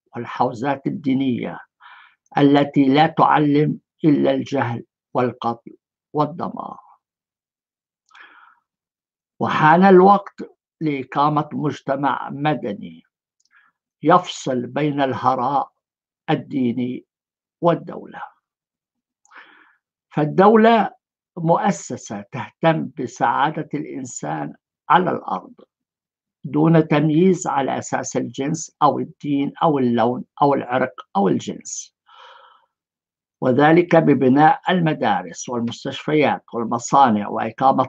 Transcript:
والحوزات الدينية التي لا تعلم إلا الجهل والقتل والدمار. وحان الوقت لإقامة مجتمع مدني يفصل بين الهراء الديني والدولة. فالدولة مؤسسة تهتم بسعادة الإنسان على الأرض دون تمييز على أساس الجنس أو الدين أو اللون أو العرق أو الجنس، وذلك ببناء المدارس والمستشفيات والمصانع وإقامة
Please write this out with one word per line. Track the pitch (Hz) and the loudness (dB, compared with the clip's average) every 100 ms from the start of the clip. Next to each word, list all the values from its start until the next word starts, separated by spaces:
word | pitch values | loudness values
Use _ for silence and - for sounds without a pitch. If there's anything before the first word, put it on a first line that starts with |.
| _ 120 | _ -14
والحوزات | 117 - 127 120 139 139 151 | -10 -4 -4 -4 -6 -4 -6
الدينية | 139 135 131 135 117 95 80 - _ - - _ _ _ - | -6 -2 -2 0 -4 -6 -12 -18 _ -20 -20 _ _ _ 2
التي | 143 143 143 147 135 | 4 4 2 2 4
لا | 139 160 | 4 2
تعلم | 160 135 139 151 143 151 - _ _ | 2 2 2 2 2 0 -2 _ _
إلا | 160 139 135 | 2 2 2
الجهل | 135 123 135 120 117 - _ _ | -2 -2 -4 -4 -6 -12 _ _
والقتل | 135 123 113 120 120 - - _ _ _ | -4 -4 -4 -6 -8 -12 -20 _ _ _
والدمار. | 147 147 170 101 - 50 - - _ _ _ _ _ _ _ _ _ _ _ _ - - _ _ _ _ _ _ _ _ _ _ - | -4 -4 -4 -10 -10 -14 -16 -20 _ _ _ _ _ _ _ _ _ _ _ _ -20 -20 _ _ _ _ _ _ _ _ _ _ -8
وحان | 120 - 156 170 | -4 0 4 6
الوقت | 196 180 190 202 - - - _ _ - | 6 8 8 4 0 -18 -18 _ _ -8
لإقامة | 156 139 123 147 147 151 156 | -6 -6 -6 -2 0 0 -4
مجتمع | 127 147 139 - 139 143 123 123 | -6 -6 -6 -6 -4 -2 -4 -8
مدني | 139 151 139 120 98 90 82 _ _ _ _ _ _ _ _ _ _ | -6 -4 -4 -6 -10 -14 -20 _ _ _ _ _ _ _ _ _ _
يفصل | 147 180 - - - 127 120 | 2 2 2 -10 -6 -6 -4
بين | 131 151 143 | -4 -4 -2
الهراء | 135 117 123 131 123 139 131 _ _ _ _ _ - | -2 -2 -2 -2 -2 -4 -6 _ _ _ _ _ -6
الديني | 147 - 143 123 120 123 127 - _ _ _ _ - | -4 -4 -4 -4 -2 -6 -8 -14 _ _ _ _ -2
والدولة. | 170 151 - - - - - _ _ _ _ _ _ _ _ _ _ - - _ _ _ _ _ _ | 0 0 -4 -16 -16 -18 -18 _ _ _ _ _ _ _ _ _ _ -20 -20 _ _ _ _ _ _
فالدولة | - 151 147 202 220 220 226 185 - _ _ _ - | -4 -2 4 6 8 6 4 2 -6 _ _ _ -4
مؤسسة | 165 170 214 - - 123 - 101 - | 0 0 0 -4 -6 -12 -12 -14 -12
تهتم | 127 117 _ 160 160 131 135 | -12 -12 _ 0 0 -4 -10
بسعادة | 123 - 123 131 147 156 151 | -10 -4 -2 0 -2 -4 -8
الإنسان | 143 131 135 131 - 147 156 147 - _ _ - | -8 -10 -12 -14 -12 -10 -8 -10 -14 _ _ 2
على | 165 175 | 2 2
الأرض | 127 - 92 - - _ _ _ _ _ _ _ _ | -4 -6 -10 -10 -20 _ _ _ _ _ _ _ _
دون | 143 147 160 165 156 | -6 0 4 4 4
تمييز | 151 156 151 190 170 - | 2 2 2 2 2 -2
على | 139 131 127 | -4 -4 -4
أساس | - 131 127 127 | -6 -8 -6 -6
الجنس | 127 117 139 165 - - | -6 -6 -6 -6 -8 -2
أو | 147 123 | 0 0
الدين | 127 - 147 139 139 - | -6 -10 -4 -2 -4 -2
أو | 165 143 | 0 2
اللون | 127 117 113 123 - - | 2 2 0 -2 -8 -2
أو | 143 | 0
العرق | 135 - 127 127 - - 196 | 0 0 -2 -2 -8 -6 -2
أو | 190 | 0
الجنس، | 127 117 - - - - _ _ - - - _ _ _ _ _ _ _ _ _ - | 0 -4 -14 -14 -16 -18 _ _ -20 -20 -20 _ _ _ _ _ _ _ _ _ -6
وذلك | 131 127 151 165 170 165 | -2 4 4 4 4 4
ببناء | 156 131 131 139 156 - - | 4 4 4 4 4 2 0
المدارس | 185 160 147 117 95 87 - - | 0 0 -2 -2 -2 -6 -14 -10
والمستشفيات | 123 117 - 139 - - 156 127 98 _ | -6 -6 -8 -10 -10 -2 0 0 -2 _
والمصانع | 117 107 117 - 139 131 104 104 | -8 -6 -6 0 4 4 2 -4
وإقامة | 110 113 - 135 135 | -6 -6 -2 0 0